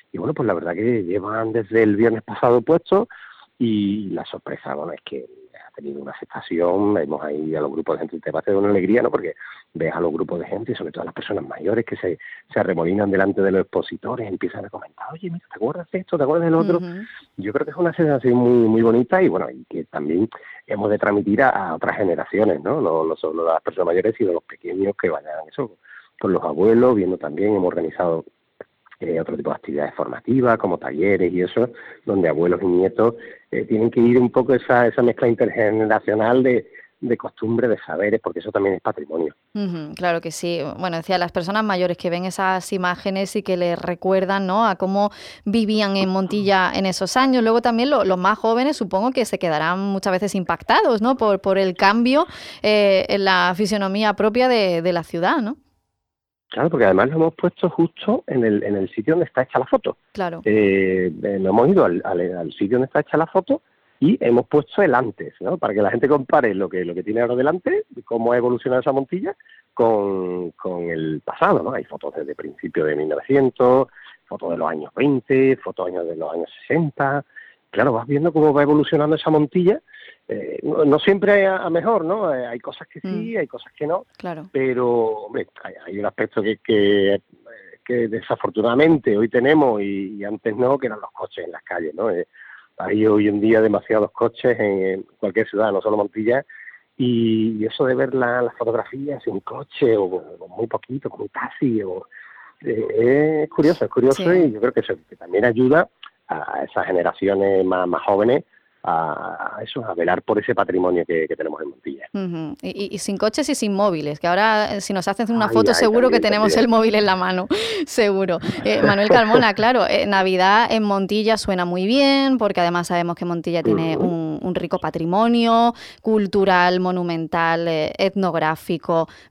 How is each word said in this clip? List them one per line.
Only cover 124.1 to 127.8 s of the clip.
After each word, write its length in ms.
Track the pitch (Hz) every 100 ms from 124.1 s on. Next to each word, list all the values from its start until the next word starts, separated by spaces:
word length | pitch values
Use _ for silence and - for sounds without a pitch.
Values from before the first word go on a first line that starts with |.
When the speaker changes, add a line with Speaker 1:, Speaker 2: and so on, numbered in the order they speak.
| 165 160 151
Speaker 2:
un 140 | 185
rico 240 | 175 170 185
patrimonio 960 | 160 160 165 190 233 240 233 233 233 233 - -
cultural, 800 | - 220 196 202 190 180 180 180
monumental, 880 | 185 180 175 165 160 170 165 165 170
eh, 260 | 160